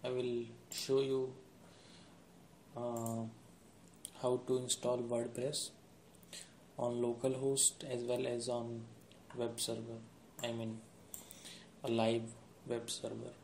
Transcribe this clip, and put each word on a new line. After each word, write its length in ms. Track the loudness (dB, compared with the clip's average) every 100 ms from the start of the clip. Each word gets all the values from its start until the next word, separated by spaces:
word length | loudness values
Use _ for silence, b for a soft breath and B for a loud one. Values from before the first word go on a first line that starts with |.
I 60 | 0
will 340 | 2 2 0 -2 -8 -8
show 300 | -6 4 4
you, 320 | 6 4 2 -4 -16 -20 B B B B B B B -20 -20 -20 -12 -4
uh, 480 | -2 0 0 0 -4 -8 -20 -20 -20 -20 -20 -16 -16 -2
how 200 | 2 2 4
to 120 | 2
install 400 | 2 0 2 2
WordPress 720 | 2 0 0 0 -2 0 -4 -8 -20 -20 -20 -20 -16 B B B -16 -4
on 240 | -2 2
local 320 | 2 2 2
host 500 | 2 2 6 4 2 -4
as 140 | -2
well 240 | 2 2 2
as 200 | 0 0
on 340 | 0 -2 -6 -8 -14 -20 -20 -12
web 240 | -2 -2 0
server, 400 | -2 -2 -4 -10 -12 -20 -18 -6
I 80 | -4
mean 260 | -2 -2 -4 -10 -20 -14 B B B B B B -8
a 80 | 0
live 400 | 4 6 4 0 -10 -18 -16 -4
web 200 | -4 -2
server. 460 | -4 -4 -6 -8 -12